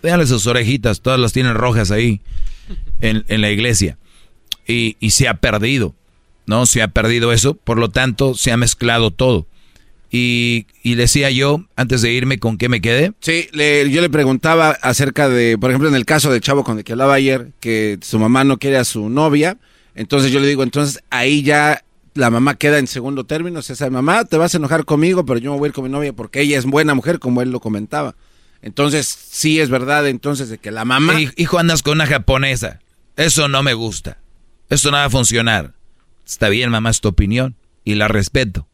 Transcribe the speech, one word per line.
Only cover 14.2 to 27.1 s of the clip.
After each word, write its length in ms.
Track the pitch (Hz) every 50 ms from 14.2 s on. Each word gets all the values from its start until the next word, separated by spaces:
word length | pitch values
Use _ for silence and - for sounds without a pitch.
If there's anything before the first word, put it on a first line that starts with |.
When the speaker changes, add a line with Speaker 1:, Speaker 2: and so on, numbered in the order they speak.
| 143 131 131 127 - 160 165 165 160 156
Speaker 2:
acerca 580 | 143 - - 127 123 - 143 139 120 147 147 135
de, 300 | 127 123 120 117 113 107
por 100 | 101 131
ejemplo, 180 | 127 131 147
en 80 | 156 143
el 120 | 131 113
caso 260 | - 156 156 123 151 131
del 80 | 117
chavo 240 | 101 - 139 139 127
con 140 | - 113 107
el 60 | 101
que 80 | - 113
hablaba 200 | 120 131 139 139
ayer, 380 | 135 135 135 131 127 120 135 - _
que 380 | - 117 113 110 110 107 101 90
su 180 | - - - 107
mamá 240 | 110 113 123 131 135
no 140 | 139 135
quiere 220 | 117 - 139 139 131
a 60 | 123
su 260 | - - 117 104 107
novia, 480 | 120 143 156 160 143 147 151 175 190 - _ _ _ _ _ _ _
entonces 380 | - 113 - - 143 135 135 127
yo 80 | 139
le 60 | 139
digo, 160 | 143 143 135 135
entonces 420 | 123 - 143 147 143 139 - _ _
ahí 320 | - 123 120 135 147 151 139
ya 420 | 143 147 147 147 151 151 - _ _ _ _ _ _ _
la 160 | 147 127 120
mamá 240 | 113 117 131 143 135
queda 240 | - - 147 151 147
en 80 | 135
segundo 380 | 120 - 131 120 135 139 135 123
término, 340 | - 151 156 165 180 175 160
o 40 | 131
sea, 280 | - 131 - 143 127
mamá, 340 | 131 127 131 151 180 226 233
te 140 | - - 156
vas 160 | 165 175 -
a 20 |
enojar 300 | 170 151 131 160 160 147
conmigo, 400 | - 151 147 156 175 185 180 170
pero 140 | 127 131 120
yo 120 | 117 139 143
me 60 | 139
voy 80 | 143
a 20 | 147
ir 60 | 135
con 100 | - 131
mi 60 | 131
novia 240 | 135 143 147 143 123
porque 260 | 120 113 104 - 135
ella 160 | 147 147 147
es 80 | 139 120
buena 300 | 131 139 156 156 151 143
mujer, 240 | 131 110 147